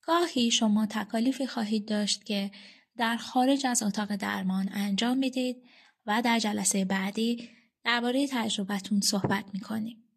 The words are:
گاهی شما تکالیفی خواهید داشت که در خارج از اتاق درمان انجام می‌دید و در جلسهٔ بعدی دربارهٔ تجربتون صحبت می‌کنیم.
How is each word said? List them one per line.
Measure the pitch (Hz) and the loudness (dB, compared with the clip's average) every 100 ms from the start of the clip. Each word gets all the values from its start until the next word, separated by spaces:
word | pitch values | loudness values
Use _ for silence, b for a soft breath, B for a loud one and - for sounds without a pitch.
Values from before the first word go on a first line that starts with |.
گاهی | - 339 349 262 233 | 2 2 4 2 2
شما | 233 220 208 214 | 4 4 4 2
تکالیفی | 214 202 226 233 262 247 | -2 -2 0 0 0 -4
خواهید | - 208 214 208 | -4 -2 -2 0
داشت | 208 208 - - | -2 0 -2 -2
که | 202 196 B B B B - | -4 -4 B B B B -4
در | 226 233 | -2 -2
خارج | - 254 254 277 269 | -2 2 4 4 2
از | 240 | 0
اتاق | 214 196 208 202 | 0 -2 -2 -2
درمان | 202 202 190 185 190 | -2 -2 0 0 -2
انجام | 202 202 196 233 262 | -2 -2 0 2 2
می‌دید | 262 254 254 247 B B B B - | 0 0 -4 -4 B B B B -2
و | 214 | 0
در | 240 233 | 2 2
جلسهٔ | 214 208 190 196 185 | 2 0 0 0 0
بعدی | 190 190 214 226 240 B B B _ | 0 -2 -2 -2 -2 B B B _
دربارهٔ | 233 240 240 254 285 | -2 0 2 0 0
تجربتون | 262 220 208 196 202 196 208 | 0 -2 -2 -2 -4 0 0
صحبت | 196 202 - 196 - | 2 0 0 0 -2
می‌کنیم. | 196 - 220 220 - _ | -10 -6 -6 -6 -10 _